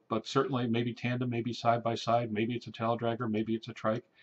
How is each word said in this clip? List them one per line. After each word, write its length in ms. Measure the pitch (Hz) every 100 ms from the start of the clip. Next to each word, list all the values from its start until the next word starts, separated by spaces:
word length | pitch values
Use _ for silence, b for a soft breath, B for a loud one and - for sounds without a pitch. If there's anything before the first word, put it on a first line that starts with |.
| -
but 180 | 110 -
certainly 400 | 135 135 131 123
maybe 280 | 117 120
tandem, 340 | 117 120 123 123
maybe 240 | 117 117
side 300 | 113 120 117
by 120 | 113
side, 380 | 117 - 117 117
maybe 220 | 107 113
it's 140 | 120 120
a 40 |
tail 240 | 110 117 117
dragger, 340 | 117 117 117
maybe 240 | 107 110
it's 140 | 113 -
a 60 |
trike. 300 | - 113 110 - _